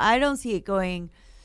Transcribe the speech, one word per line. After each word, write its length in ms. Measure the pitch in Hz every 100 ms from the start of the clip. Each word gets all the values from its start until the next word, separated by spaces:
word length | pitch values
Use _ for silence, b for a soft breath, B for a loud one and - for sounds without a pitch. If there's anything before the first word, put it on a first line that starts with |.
I 180 | 196 247
don't 180 | 285 277
see 180 | 240
it 100 | 185 -
going 420 | 196 180 175 170 b b b